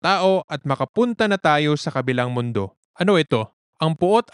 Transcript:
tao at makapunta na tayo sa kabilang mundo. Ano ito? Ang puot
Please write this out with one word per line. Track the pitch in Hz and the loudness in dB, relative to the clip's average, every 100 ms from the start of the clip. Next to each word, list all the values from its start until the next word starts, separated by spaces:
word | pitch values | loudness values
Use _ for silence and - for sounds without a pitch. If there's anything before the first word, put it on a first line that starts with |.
tao | 165 190 185 190 | -2 0 2 0
at | - 147 143 | -2 -8 -4
makapunta | 139 131 - 240 226 214 | -4 -4 -2 -2 0 -2
na | 196 | 0
tayo | 160 147 151 151 | 2 2 2 -2
sa | - | -4
kabilang | 135 127 123 123 123 | -4 -2 -2 -2 -2
mundo. | 120 107 95 _ _ - | -4 -4 -6 _ _ -4
Ano | 185 185 | 2 2
ito? | 151 120 113 _ _ - | 2 0 -2 _ _ -4
Ang | 160 160 | -4 0
puot | 180 220 233 | 2 2 2